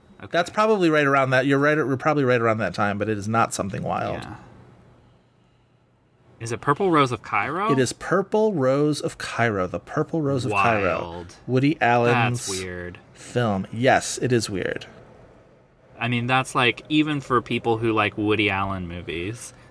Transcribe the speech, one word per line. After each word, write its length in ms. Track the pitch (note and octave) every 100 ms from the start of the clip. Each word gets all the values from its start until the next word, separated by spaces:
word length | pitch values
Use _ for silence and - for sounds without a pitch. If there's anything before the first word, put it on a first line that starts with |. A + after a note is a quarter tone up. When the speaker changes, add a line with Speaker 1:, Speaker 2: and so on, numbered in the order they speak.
| _ - G#2
Speaker 1:
Okay. 40 |
Speaker 2:
That's 160 | E3 F3
probably 400 | - A3 G#3+ E3+
right 180 | D#3 C#3+
around 220 | C#3 C3+
that. 140 | C3 C3+
You're 120 | C#3
right. 200 | D3 D3+
We're 180 | B2+ C3
probably 280 | D#3 D3 C3
right 160 | B2
around 160 | A#2 A2
that 160 | G2+ F2+
time, 220 | G#2 G2+
but 100 | G#2
it 80 | G#2+
is 100 | G2+
not 240 | A2+ A2+
Something 280 | - G2+ -
Wild. 380 | - F#2+ A2 G#2
Speaker 1:
Yeah. 120 | - - - - - - _ _ _ _ _ _ _ _ _ _ _ _ _ _ _ -
Is 100 | A#2
it 80 | A2+
Purple 300 | - D3 G3+
Rose 200 | D#3 C3+
of 100 | A#2+
Cairo? 480 | - G#2+ G#2+ E3 G#3
Speaker 2:
It 80 | C3+
is 140 | B2
Purple 600 | - - F3+ G3 G#3+ A3
Rose 460 | F#3 C3 C#3 D3+ D3
of 180 | - -
Cairo. 480 | - - A#2 G#2 F#2
The 120 | F2
Purple 420 | - - D3+ E3
Rose 220 | D3 C#3 B2
of 60 |
Cairo. 480 | G2+ A#2 A2 F#2+ E2
Speaker 1:
Wild. 340 | F2 E2+ F2 - -
Speaker 2:
Woody 300 | B2+ C#3 E3
Allen's 680 | A#2 A#2+ A#2+ B2 A#2 A#2+ -
Speaker 1:
That's 120 | F#2+
weird. 380 | F#2 F2+ F2+ F2 -
Speaker 2:
film. 520 | - - A#2+ A#2 G2 F#2+
Yes, 460 | A2+ B2+ G#2 - -
it 100 | B2+
is 180 | A#2+ G#2+
weird. 360 | G2 - - - - - - - - _ _ _ _ _ -
Speaker 1:
I 80 | A#2
mean, 180 | A#2+ A#2+
that's 260 | C3 B2+ C#3+
like, 280 | B2 A2 -
even 320 | D3+ D3+ D3
for 200 | C3+ B2
people 340 | - A#2+ A#2 A2+
who 140 | A#2
like 240 | A2 G#2 G2+
Woody 320 | G#2+ G#2+ G#2
Allen 380 | F#2+ G2 F#2+ F2+
movies, 680 | F2 E2 D#2+ F2+ A#2 - - -